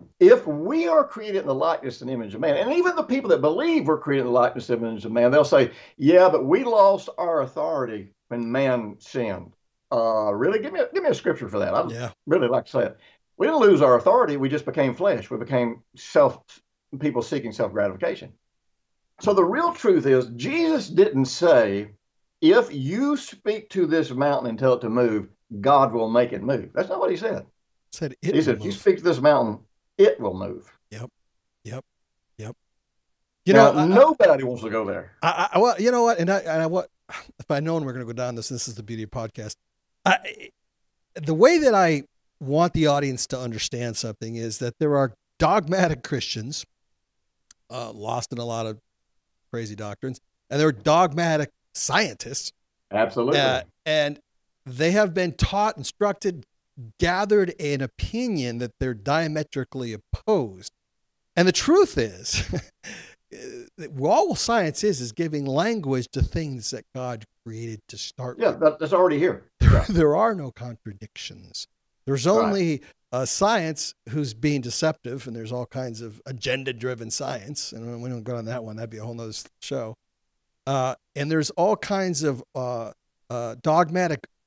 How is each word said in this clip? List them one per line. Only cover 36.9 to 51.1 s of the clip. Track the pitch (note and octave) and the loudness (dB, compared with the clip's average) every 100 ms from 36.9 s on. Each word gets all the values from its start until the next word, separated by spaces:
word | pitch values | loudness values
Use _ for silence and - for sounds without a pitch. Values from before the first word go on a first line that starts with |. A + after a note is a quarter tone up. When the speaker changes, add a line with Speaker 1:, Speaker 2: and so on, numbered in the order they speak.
| _ - - - - | _ -20 -18 -18 -14
Speaker 2:
if | - | -4
I'd | C#3+ | -2
known | D#3+ E3 C3+ | -2 -2 -4
we're | |
gonna | B2+ | -8
go | A#2 | -8
down | A#2 B2 A#2 | -6 -6 -6
this, | - | -8
this | B2+ - | -8 -10
is | G#2+ | -10
the | |
beauty | G#2+ A2+ | -12 -10
of | G#2 | -8
podcast. | B2+ A2+ - G#2+ - _ _ _ _ - | -8 -10 -10 -14 -14 _ _ _ _ 0
I, | - G3+ - - _ _ _ _ _ _ - | 0 -2 -16 -20 _ _ _ _ _ _ -10
the | D3+ | -2
way | D#3+ C4 E4+ | 6 6 6
that | C#4 | 4
I | G3+ E3+ D3 - _ _ - | 4 4 2 -4 _ _ -12
want | C3+ D3+ F3 | -2 0 2
the | D#3+ D3 | 2 2
audience | C#3+ C#3+ B2 - | 2 0 -4 -6
to | B2+ | -8
understand | B2 A2 - A#2+ A#2+ G#2+ | -8 -6 -6 -6 -6 -6
something | A2+ G#2 A2 A#2 | -8 -10 -10 -8
is | A2+ G#2+ | -8 -6
that | A#2+ - | -6 -2
there | D3+ C#3+ | 0 2
are | C3 - _ - | 0 -4 _ -2
dogmatic | E3 G#3 D#3 F#3 F3 C3+ | 2 2 0 0 0 -2
Christians, | - C3 - A#2 A#2 - - _ _ _ _ _ _ _ _ _ - | -6 -6 -6 -10 -10 -12 -14 _ _ _ _ _ _ _ _ _ -14
uh, | B2+ A2+ | -12 -12
lost | A2 G#2+ A#2+ - | -10 -8 -6 -6
in | A#2+ | -8
a | A#2 | -6
lot | A2+ A2 | -6 -6
of | G#2+ _ _ _ _ _ _ _ | -10 _ _ _ _ _ _ _
crazy | A#2 A2 G#2+ | -12 -10 -10
doctrines, | G#2 G2+ C3 B2 _ _ - | -12 -10 -10 -12 _ _ -6
and | C#3+ | 2
there | D#3 | 2
are | |
dogmatic | A2+ D3+ D#3+ F3+ | 2 2 4 4